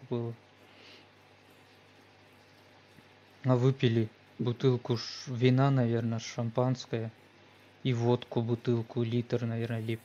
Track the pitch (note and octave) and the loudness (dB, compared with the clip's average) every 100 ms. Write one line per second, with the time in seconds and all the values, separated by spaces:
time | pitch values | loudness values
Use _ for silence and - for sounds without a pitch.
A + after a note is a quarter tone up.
0 | - A#2+ A#2 A2+ - - - - - - | -6 -4 -4 -8 -16 -20 -20 -20 -20 -20
1 | - - - - - - - - - - | -20 -20 -20 -20 -20 -20 -20 -20 -20 -20
2 | - - - - - - - - - - | -20 -20 -20 -20 -20 -20 -20 -20 -20 -20
3 | - - - - C3 B2+ C3 C3 B2 A2+ | -20 -20 -20 -6 2 4 4 4 2 2
4 | G#2+ - - - A#2+ A#2 C3+ B2 - A#2 | 0 -4 -16 -6 -4 0 2 2 0 -4
5 | - - - A#2+ B2+ B2+ C#3 C3+ A#2 A#2 | -4 -12 -10 2 4 6 4 4 2 0
6 | A2+ A2+ - - A#2 A2+ B2+ B2 - A#2 | -2 -4 -6 -6 -4 0 0 0 -4 -6
7 | A2+ - - - - - - - C3 A#2+ | -6 -10 -20 -20 -20 -20 -20 -6 -2 0
8 | A#2 A#2+ - B2 A2+ A#2+ - A#2 A2+ - | 2 2 0 -4 -2 -2 0 -2 -2 -4
9 | A#2 A#2+ A#2 A#2+ A#2+ A2+ A2+ A2+ A2 A2+ | -2 -2 -2 -2 -2 -4 -4 -6 -4 -6